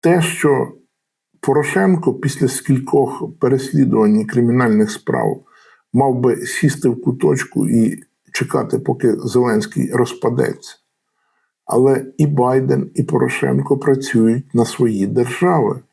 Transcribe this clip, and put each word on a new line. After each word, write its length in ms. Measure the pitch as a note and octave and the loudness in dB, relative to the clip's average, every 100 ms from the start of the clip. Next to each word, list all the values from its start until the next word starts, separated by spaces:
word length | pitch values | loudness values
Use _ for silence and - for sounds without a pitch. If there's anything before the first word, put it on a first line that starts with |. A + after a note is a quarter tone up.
Те, 220 | E3 F3 | 2 2
що 500 | D#3+ - D3+ C#3 - - _ _ _ _ _ _ | 0 0 0 0 -2 -10 _ _ _ _ _ _
Порошенко 720 | - C#3 C#3+ F#3+ F#3+ F3+ D3 | -2 0 0 0 2 2 0
після 340 | A#2+ C#3 - C3 | -2 -4 -2 -2
скількох 880 | - - C3 C3 C#3+ C3 - - - | -2 0 -2 2 0 0 -4 -12 -4
переслідувань 800 | B2 C3 C3 D3+ C3 A2 G#2+ G#2+ | 0 0 0 0 2 4 4 2
і 40 | |
кримінальних 680 | G#2+ B2 A#2+ B2 A#2+ G#2+ G#2+ | 0 0 2 2 2 2 0
справ 520 | - - - A1 - _ _ _ _ _ | -2 -6 -2 -2 -4 _ _ _ _ _
мав 220 | A#2+ C3+ | 0 2
би 320 | B2+ B2+ A2+ - | 2 0 0 -4
сісти 420 | - D#3 - B2+ | 0 0 2 -2
в 140 | A#2+ | 0
куточку 680 | - B2+ D#3 C3+ - - G#2 | -4 0 0 0 -2 -4 0
і 340 | A#2 A2 - - _ _ | 2 2 -2 -12 _ _
чекати, 460 | - B2+ - - - | -6 -2 -2 -2 -4
поки 380 | - B2 A#2+ G#2+ | -2 -2 0 0
Зеленський 760 | A#2+ B2+ B2 A2 G#2+ - - | 0 0 2 0 -2 -4 -2
розпадеться, 840 | - - - A#2+ B2 - - - - _ _ _ _ _ _ _ _ - | 0 -2 -2 -4 -2 -2 -4 -14 -20 _ _ _ _ _ _ _ _ -4
але 400 | A#2 C3 C3 C3+ - | 2 2 2 -2 -2
і 100 | D3 | 0
Байден, 640 | C#3+ B2 C3 C3 C3+ - | 2 2 2 2 -2 -2
і 80 | - | -4
Порошенко 760 | - D3+ - - C3+ B2+ C#3 C3+ | -2 0 -2 -2 -2 -2 0 -2
працюють 760 | - C3+ C3+ A#2+ A2+ A#2+ - | 2 0 0 2 2 2 -2
на 100 | A#2 | -2
свої 420 | A2+ - A#2+ G#2 G2 | -2 0 -2 0 -2
держави. 720 | A2+ A#2+ - F3 E3+ G#2+ B2+ _ | 0 -2 0 0 2 0 -2 _